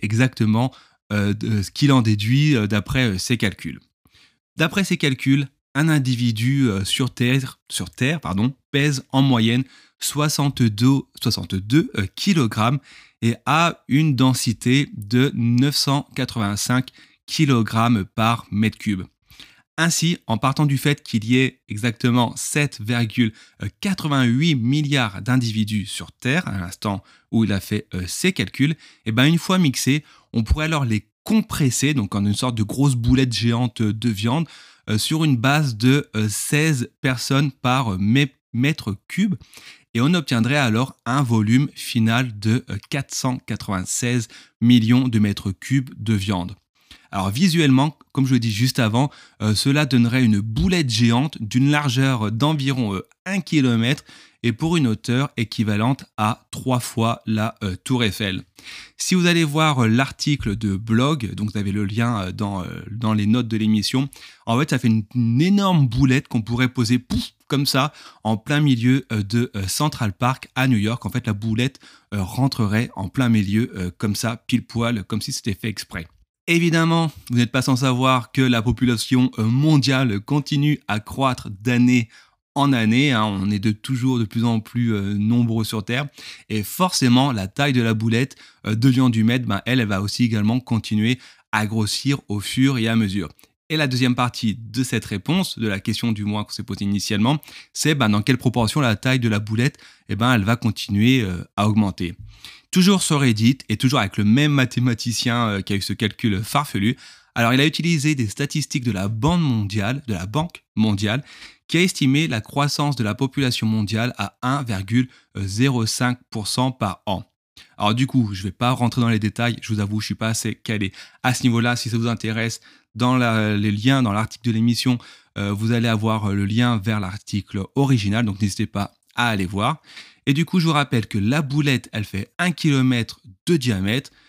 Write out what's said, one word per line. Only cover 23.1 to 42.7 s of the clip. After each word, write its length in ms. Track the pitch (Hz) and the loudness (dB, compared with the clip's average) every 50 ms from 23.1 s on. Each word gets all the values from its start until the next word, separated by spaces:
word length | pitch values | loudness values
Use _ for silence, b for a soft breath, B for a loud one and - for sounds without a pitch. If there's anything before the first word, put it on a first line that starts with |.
| - 120 120 110 B B B B B B - 101 - _ | 0 0 0 0 B B B B B B -10 -10 -10 _
quatre-vingt-huit 720 | - 202 190 - - 156 143 135 127 120 117 131 160 170 151 | -6 -4 -4 -4 -4 -2 0 0 2 2 2 2 2 0 0
milliards 640 | 127 110 123 139 151 151 139 147 135 120 104 98 101 | 0 0 0 0 0 0 0 0 -2 -2 -4 -6 -8
d'individus 640 | 101 120 127 131 120 113 107 110 107 104 107 104 95 | -4 0 0 0 0 0 -2 -2 -2 -2 -2 -4 -6
sur 280 | 101 - - - - _ | -6 -10 -12 -14 -14 _
Terre, 340 | _ - 123 139 180 185 | _ -2 -2 -2 -2 -2
à 100 | - 98 | -4 -6
l'instant 460 | 98 87 92 - - - 107 98 98 b b b b b b | -6 -8 -8 -10 -8 -6 -6 -6 -6 b b b b b b
où 120 | - 113 110 | 0 0 2
il 80 | 98 | 2
a 80 | 104 95 | 0 -2
fait, 280 | - - 107 104 - _ - | -2 -4 -6 -6 -6 _ -8
euh, 100 | 92 92 | -8 -8
ses 240 | 90 - - - 185 | -8 -6 -2 -2 -2
calculs, 440 | 190 - 101 95 - - 135 156 160 B B B B B B | 0 -2 -6 -6 -2 -2 -2 -2 -2 B B B B B B
et 60 | 117 | -2
ben 140 | 110 120 131 | 0 2 4
une 140 | 151 170 165 | 4 4 2
fois 180 | - - 185 | 2 0 2
mixés, 480 | 185 175 139 120 - - 131 139 151 b b b b b b | 2 2 2 0 0 0 0 0 0 b b b b b b
on 120 | - 117 110 | -4 -4 0
pourrait 220 | - - 151 156 | 0 0 0 0
alors 200 | 160 165 147 135 | -2 0 0 0
les 240 | 113 110 104 - _ _ _ _ | 0 0 -2 -4 _ _ _ _
compresser, 720 | - 214 220 214 - - - 151 127 120 - - 143 156 | 0 2 2 2 0 -2 0 0 2 2 2 0 2 2
donc 220 | 135 101 92 - | 0 -2 -2 0
en 100 | 101 101 | 0 2
une 100 | 104 101 | 2 0
sorte 200 | - 131 127 117 | 0 -2 -2 0
de 80 | 110 104 | -2 -2
grosse 320 | 98 - 127 143 143 131 | -2 0 2 2 2 2
boulette 380 | 120 113 123 131 127 135 127 113 | 2 2 4 4 4 4 2 0
géante 480 | 98 107 117 117 117 127 120 - - | 0 0 0 2 0 -2 -2 -2 -2
de 280 | 113 104 104 107 110 120 | -2 -2 0 0 -2 -2
viande, 380 | 107 98 110 117 127 160 165 B B B B B B B B - | -2 0 -2 0 0 0 -2 B B B B B B B B -4
euh, 80 | 107 | -2
sur 280 | 104 - - 160 160 165 | -2 0 0 0 2 2
une 100 | 151 135 | 2 2
base 400 | 117 110 135 143 156 151 135 113 | 2 2 2 2 2 2 0 -2
de, 340 | 104 117 127 135 147 - - - | 0 2 2 2 2 0 -2 -4
euh, 140 | 107 107 107 | -2 -2 -2
seize 600 | 104 - - - 151 147 156 160 151 123 120 - - _ | -2 -4 -4 -2 0 2 2 2 0 0 -2 -6 -8 _
personnes 500 | - 135 127 120 - - 135 135 147 139 | -4 -4 -2 -2 -2 0 2 2 2 0
par, 440 | - _ - 127 123 135 127 110 92 | -2 _ -2 0 0 2 0 -2 -2
euh, 20 | |
mè-, 340 | 92 101 104 120 135 147 143 - _ _ _ - | 0 2 4 4 4 2 2 -2 _ _ _ -2
mètre 420 | 117 127 147 160 - - 107 95 - _ - | 0 0 0 0 -2 -4 -6 -6 -6 _ -8
cube, 260 | - - 202 214 160 - B B B B B B B B B B - | -2 0 0 0 0 -4 B B B B B B B B B B -2
et 60 | 117 | 0
on 140 | 123 151 180 | 2 2 2
obtiendrait 420 | 175 143 - 127 117 110 120 143 | 0 0 0 0 0 2 2 2
alors 400 | 147 139 117 107 113 131 - - _ _ | 2 2 2 2 2 0 -2 -6 _ _
un 160 | 117 123 143 | -2 0 0
volume 460 | 143 117 120 110 107 107 120 131 147 - - | 2 2 2 2 4 4 4 2 2 0 -4
final 640 | - - - - 120 110 113 113 123 131 123 107 104 | -10 -12 -4 -2 0 2 2 2 0 -2 -4 -6 -4
de, 240 | 101 110 113 123 - | -2 0 0 0 -2
euh, 80 | - | -6